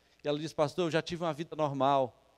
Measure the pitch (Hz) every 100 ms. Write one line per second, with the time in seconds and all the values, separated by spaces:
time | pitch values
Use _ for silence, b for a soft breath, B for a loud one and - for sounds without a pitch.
0 | _ _ 147 147 156 - 143 180 170 156
1 | - 170 170 147 165 151 147 139 135 139
2 | 123 - _